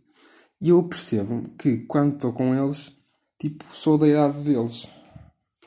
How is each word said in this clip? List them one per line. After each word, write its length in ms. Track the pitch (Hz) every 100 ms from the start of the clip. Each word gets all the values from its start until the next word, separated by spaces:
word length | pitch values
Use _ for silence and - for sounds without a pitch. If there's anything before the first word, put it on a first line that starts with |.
| _ _ _ _ _ -
E 80 | 160
eu 180 | 175 175
percebo 600 | - - 110 101 120 - -
que 280 | 147 113 -
quando 300 | 147 143 139
estou 180 | 123
com 200 | 117 127
eles, 380 | 131 139 147 - - _ _ _ -
tipo, 240 | 151 - -
sou 260 | - 156 151
da 100 | 151
idade 320 | 147 147 143
deles. 440 | 147 127 117 - - - - - - _ _ _